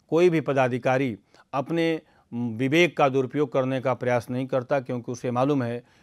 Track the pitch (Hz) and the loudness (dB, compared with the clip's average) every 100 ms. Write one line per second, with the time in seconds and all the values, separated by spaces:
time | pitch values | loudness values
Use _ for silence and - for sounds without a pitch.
0 | - 156 180 160 147 135 127 123 131 131 | -4 2 4 4 0 2 2 0 0 2
1 | 135 101 _ - _ 135 135 165 165 156 | 0 -4 _ -20 _ -6 -2 -2 0 -2
2 | - _ - 117 120 110 131 160 175 - | -8 _ -12 -6 -6 -2 0 4 2 4
3 | 143 131 127 143 143 139 131 131 127 123 | 2 2 -2 -2 -2 0 0 -2 -2 -2
4 | 123 123 110 127 131 135 123 143 127 123 | 0 -2 -2 -6 -2 -4 0 -2 -2 -8
5 | 117 120 127 120 135 143 117 120 - _ | -8 -8 -4 0 0 0 -2 -6 -12 _